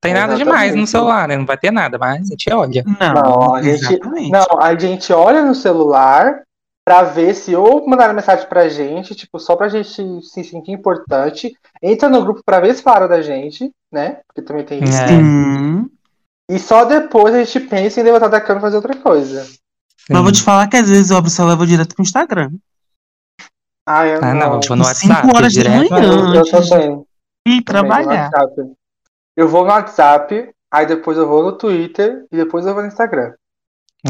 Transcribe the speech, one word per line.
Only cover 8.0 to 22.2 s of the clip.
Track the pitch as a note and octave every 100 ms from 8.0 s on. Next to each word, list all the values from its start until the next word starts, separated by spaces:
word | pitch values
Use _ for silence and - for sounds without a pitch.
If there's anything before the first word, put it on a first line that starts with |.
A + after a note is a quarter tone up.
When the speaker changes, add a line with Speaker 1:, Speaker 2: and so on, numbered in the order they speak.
| A3+
Speaker 2:
mensagem | G#3 G3+ F3+ -
pra | F3+ E3
gente, | D3 C#3+ D#3+ F#3
tipo, | G3+ - E3
só | D#3+ F3
pra | G#3
gente | G#3+ G#3 - F#3+ F3+
se | E3 -
sentir | E3+ E3+ D#3
importante. | G3 G3 E3+ - C3+ C#3+ D3+ A#3+ - _ _
Entra | F3 A3 C#4+
no | B3+
grupo | G3 G#3+
pra | - F#3+
ver | F#3
se | B3+
falaram | - A3+ F#3
da | F3
gente, | D3+ C3+ C#3+ D3+ C4 _ _
né? | D3+ D3+ - _
Porque | -
também | - D3
tem | D3 C#3+
isso. | C3+ C3+
Speaker 1:
É. | B2+
Speaker 3:
Sim. | E3+ D#3 D3 C#3 C#3 C#3+ E3+ B3 _ _ _ _ _ _
Speaker 2:
E | F#3
só | - A3+
depois | A#3+ D4+ D4+ - G#3
a | A#3+
gente | A#3+ C4 C4
pensa | G3+ G3 G#3
em |
levantar | A3+ A#3 A3
da | G#3+
cama | G#3+ G3
e |
fazer | G#3 G#3
outra | G#3+ C4+
coisa. | - D#3+ C3+ C3+ C3 - _ _ _ _ _
Speaker 3:
Mas | E3
vou | F3+
Speaker 1:
Sim. | G3+
Speaker 3:
te |
falar | - G3 G3+
que | B3
às | G#3+
vezes | G3 F#3
eu | F#3
abro | E3+
o |
celular | E3 F3
e | E3+
vou | E3+
direto | E3+ E3
pro | -
Instagram. | F#3+ B3+